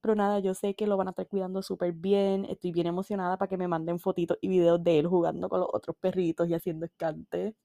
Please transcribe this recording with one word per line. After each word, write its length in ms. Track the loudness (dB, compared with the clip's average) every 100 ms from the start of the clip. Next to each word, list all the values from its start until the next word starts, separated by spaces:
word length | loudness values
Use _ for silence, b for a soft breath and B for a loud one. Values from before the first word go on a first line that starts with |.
Pero 140 | 2 2
nada, 240 | 2 2
yo 140 | 0 -2
sé 200 | -4 -2
que 120 | 0
lo 100 | 0
van 100 | -2
a 40 |
estar 160 | -4 -6
cuidando 340 | -4 -4 -6
súper 300 | -6 -4 -4
bien, 520 | -2 2 4 4 0 -2
estoy 260 | -6 -4
bien 140 | -2 -2
emocionada 500 | -2 -4 -4 -2 -2
para 120 | -2
que 80 | -2
me 100 | -2
manden 300 | -2 -2 -2
fotitos 380 | -2 -2 0 0
y 80 | 2
videos 340 | 4 6 6
de 160 | 4 4
él 80 | 4
jugando 420 | 2 2 -2 -2
con 120 | 0
los 80 | 0
otros 220 | -2 -4 -4
perritos 520 | -2 0 0 0 0
y 40 | 0
haciendo 300 | -2 -6 -8
escante. 720 | _ -6 -6 -8 -6 -6 -8